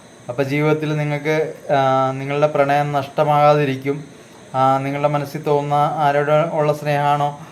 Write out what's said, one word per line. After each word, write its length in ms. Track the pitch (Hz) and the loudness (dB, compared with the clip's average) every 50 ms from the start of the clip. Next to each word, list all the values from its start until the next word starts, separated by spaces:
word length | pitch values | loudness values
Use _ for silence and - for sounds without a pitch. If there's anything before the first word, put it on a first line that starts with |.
| - - - - - - | -20 -20 -20 -16 -14 -8
അപ്പോൾ 140 | 123 - 139 | -6 -4 -2
ജീവിതത്തിൽ 540 | 135 143 147 151 156 151 151 156 151 151 | -2 -2 0 0 0 0 0 -2 -4 -4
നിങ്ങൾക്ക്, 560 | 151 147 147 147 143 143 156 156 156 156 151 - - - - 151 | -2 -2 -4 -4 -4 -2 -2 -2 0 -2 -4 -8 -10 -4 0 0
ആ, 380 | 135 135 135 135 135 135 131 | 2 2 2 2 2 0 0
നിങ്ങളുടെ 360 | 135 135 139 139 143 147 151 | -2 -4 -6 -6 0 0 0
പ്രണയം 440 | 151 151 147 139 139 143 147 147 147 | 2 2 2 2 2 2 0 0 0
നഷ്ടമാകാതിരിക്കും. 1120 | 147 139 131 - - - 156 151 147 147 147 147 147 147 147 135 135 127 131 143 143 156 151 - - - - - - - - - - | -2 -4 -4 -4 -2 0 0 2 4 4 6 6 4 4 2 0 -2 -4 -4 -6 -6 -6 -10 -14 -20 -20 -20 -20 -20 -20 -16 -6 -2
ആ, 220 | 131 131 135 135 | 0 2 2 2
നിങ്ങളുടെ 300 | 135 135 139 143 143 147 | 0 -2 -4 -2 -2 0
മനസ്സിൽ 360 | 147 147 147 143 143 - 151 151 | 0 0 -2 -4 -6 -8 -6 -2
തോന്നുന്ന 300 | 156 147 143 143 147 147 | 0 0 0 0 0 0
ആരോട് 580 | 147 147 151 151 160 151 143 147 143 147 147 | 2 2 0 0 0 0 2 2 2 2 2
ഉള്ള 420 | 151 151 165 170 175 160 147 151 147 | 2 2 2 0 0 0 0 0 0
സ്നേഹമാണോ 680 | 151 147 151 147 143 147 143 147 147 147 147 147 - - - | -2 -2 -2 0 0 2 2 2 2 0 -2 -4 -8 -14 -20